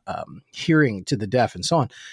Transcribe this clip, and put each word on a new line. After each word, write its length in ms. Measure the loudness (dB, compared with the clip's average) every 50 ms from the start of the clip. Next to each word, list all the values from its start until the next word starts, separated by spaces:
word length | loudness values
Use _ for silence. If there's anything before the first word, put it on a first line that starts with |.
| -8
um, 340 | -10 -10 -10 -10 -12 -14 -18 -20 _
hearing 540 | -14 -4 0 4 4 4 4 4 0 -4 -4
to 120 | -4 -4 -4
the 80 | -2
deaf 280 | 0 2 2 2 2 0
and 120 | -6 -2
so 200 | 0 2 2 2 0 -4 -12 -20 -20